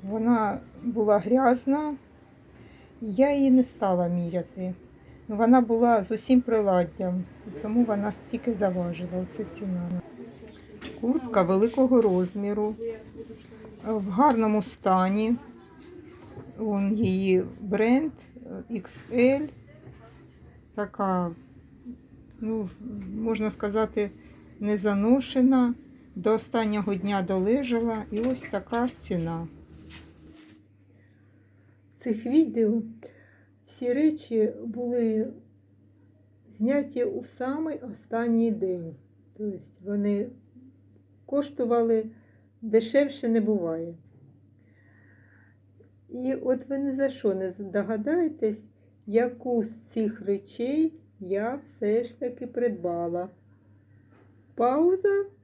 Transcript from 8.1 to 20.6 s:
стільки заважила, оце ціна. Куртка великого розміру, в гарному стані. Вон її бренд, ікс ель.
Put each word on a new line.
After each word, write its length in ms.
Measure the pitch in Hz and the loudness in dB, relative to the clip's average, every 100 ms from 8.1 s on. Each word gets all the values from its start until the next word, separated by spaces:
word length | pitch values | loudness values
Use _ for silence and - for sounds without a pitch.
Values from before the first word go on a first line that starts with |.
стільки 420 | - - 240 - | -6 -8 -6 -4
заважила, 560 | 214 202 180 175 170 180 180 | 0 0 0 -4 -4 -6 -6
оце 220 | 180 - | -8 -8
ціна. 460 | 214 - 196 180 175 175 - - 240 - - - - - - - | -10 -8 -6 -4 -4 -6 -8 -16 -18 -18 -20 -20 -20 -16 -16 -6
Куртка 420 | 226 285 - 208 | -2 -2 0 2
великого 600 | 175 190 226 233 262 254 | 2 4 2 2 4 6
розміру, 720 | 220 180 180 208 202 208 208 220 226 220 220 - 226 220 - - - - 202 | 4 2 0 -4 -4 -2 -4 -4 -10 -12 -16 -18 -16 -18 -20 -20 -20 -14 -4
в 220 | 220 196 | -4 -2
гарному 540 | 185 294 233 220 214 | 4 4 6 4 2
стані. 760 | 202 - 196 185 185 202 220 240 - - - - - - - - - - - - | 0 -4 2 2 2 0 0 -2 -4 -20 -20 -20 -20 -20 -20 -20 -20 -18 -18 -6
Вон 340 | 220 202 196 | -2 0 2
її 520 | 208 214 185 190 185 185 - | 2 2 2 4 4 2 -8
бренд, 520 | 208 196 220 254 311 - - - - 190 - | -4 2 4 4 2 -6 -20 -20 -16 -14 -8
ікс 340 | 226 180 - - | -10 -10 -18 -6
ель. 340 | 240 247 277 302 - - - - - - - - - - - | 4 4 4 -2 -10 -20 -20 -20 -20 -20 -20 -20 -20 -20 -20